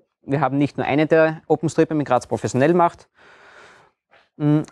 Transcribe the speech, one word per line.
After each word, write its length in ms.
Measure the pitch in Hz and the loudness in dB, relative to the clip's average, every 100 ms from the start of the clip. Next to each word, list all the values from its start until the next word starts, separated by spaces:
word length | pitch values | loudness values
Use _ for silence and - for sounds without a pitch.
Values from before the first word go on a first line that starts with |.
| _ _ | _ _
wir 180 | - 139 | -6 -2
haben 160 | 135 139 | -2 0
nicht 200 | 143 - | -2 -2
nur 80 | 123 | -2
eine, 220 | 139 156 | 0 2
der 340 | 160 160 160 - | 2 2 -2 -4
OpenStreetMap 520 | 156 165 - 160 156 | -2 -2 0 0 0
in 40 | |
Graz 240 | 135 123 - | -2 -2 -2
professionell 460 | 113 113 123 143 | -6 -4 0 2
macht. 340 | 175 170 - _ _ - - - - - - _ _ _ _ _ - | 2 0 -2 _ _ -20 -20 -20 -20 -20 -20 _ _ _ _ _ -4
Mm, 260 | 147 151 - | 0 0 -2